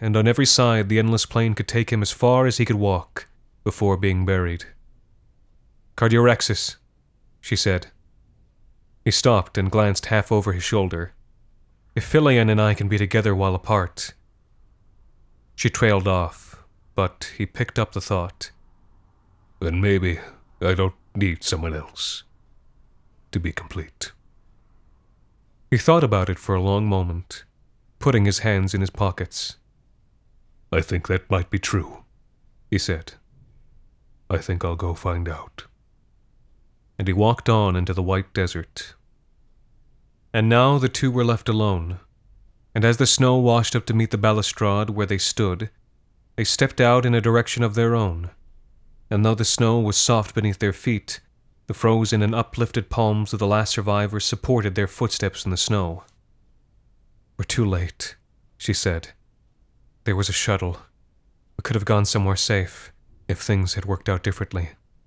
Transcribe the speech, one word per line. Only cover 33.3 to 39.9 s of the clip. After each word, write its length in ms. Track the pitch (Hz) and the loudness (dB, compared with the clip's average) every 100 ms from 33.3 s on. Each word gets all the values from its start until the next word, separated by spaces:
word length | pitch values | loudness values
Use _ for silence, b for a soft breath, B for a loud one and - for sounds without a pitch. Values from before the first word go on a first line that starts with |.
| _ - _ - - - _ _ _ - | _ -20 _ -20 -20 -20 _ _ _ -6
"I 80 | 95 | -6
think 260 | - 87 | -4 -4
I'll 120 | 87 85 | -4 -4
go 180 | 90 | -6
find 340 | 82 95 85 85 | -6 -6 -4 -6
out." 380 | 78 - - - _ _ _ _ _ _ _ _ _ _ _ _ - | -10 -14 -20 -20 _ _ _ _ _ _ _ _ _ _ _ _ -6
And 80 | 95 | -2
he 80 | |
walked 340 | 92 107 120 - | 2 2 2 2
on 280 | 110 104 90 | 2 2 0
into 160 | 90 | -2
the 100 | 92 | -2
white 300 | 92 95 98 | -2 -2 -2
desert. 600 | - 90 85 80 - - - _ _ _ _ _ _ _ _ _ | -4 -4 -4 -10 -14 -18 -20 _ _ _ _ _ _ _ _ _